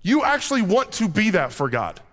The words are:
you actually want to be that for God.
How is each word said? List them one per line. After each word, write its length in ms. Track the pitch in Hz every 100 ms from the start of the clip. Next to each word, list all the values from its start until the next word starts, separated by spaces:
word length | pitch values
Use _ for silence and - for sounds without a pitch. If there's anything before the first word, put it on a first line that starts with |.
you 240 | 175 285
actually 380 | 262 285 - 269
want 300 | 196 226 262
to 160 | - 220
be 220 | 160 214
that 220 | 185 131
for 160 | - 139
God. 320 | 120 90 - -